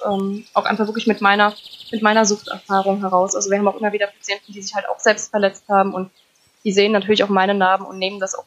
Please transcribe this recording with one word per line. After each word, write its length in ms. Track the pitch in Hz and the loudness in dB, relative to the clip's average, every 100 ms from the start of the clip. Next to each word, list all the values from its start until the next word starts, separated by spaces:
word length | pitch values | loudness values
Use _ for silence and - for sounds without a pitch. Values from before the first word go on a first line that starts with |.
| 208 | -4
ähm, 400 | 196 196 202 - | -2 -2 -6 -4
auch 120 | 202 196 | -2 0
einfach 200 | 208 214 | 0 -2
wirklich 200 | 220 226 | -2 0
mit 140 | 208 | 2
meiner, 320 | 202 202 208 208 - - - | 2 4 2 0 -18 -20 -10
mit 100 | 220 | 0
meiner 240 | 214 220 208 | 2 4 2
Suchterfahrung 760 | 208 - 190 - 196 196 202 | 0 -6 -12 -2 0 0 -2
heraus. 340 | 190 185 190 - | 2 2 2 -2
Also 140 | 196 | -2
wir 80 | 202 | 2
haben 100 | 202 | 0
auch 120 | 190 | 0
immer 140 | 208 | -4
wieder 140 | 208 202 | -2 -6
Patienten, 460 | _ - 202 _ | _ -10 -10 _
die 80 | 202 | -14
sich 140 | 196 208 | -10 -8
halt 120 | 190 | -8
auch 100 | - | -2
selbst 320 | 226 208 - | 0 0 -2
verletzt 320 | 214 196 196 - | -2 -2 -2 0
haben 240 | 196 196 | 2 2
und 180 | 180 190 _ _ _ _ _ | -2 -10 _ _ _ _ _
die 80 | 214 | -2
sehen 200 | 190 208 | 2 2
natürlich 320 | 208 196 208 | 2 2 2
auch 60 | 202 | 2
meine 240 | 196 190 | 2 2
Narben 320 | 202 185 190 190 | 2 2 2 -2
und 140 | 190 | -6
nehmen 200 | 190 202 | -6 -6
das 140 | 190 | -8
auch 100 | - | -8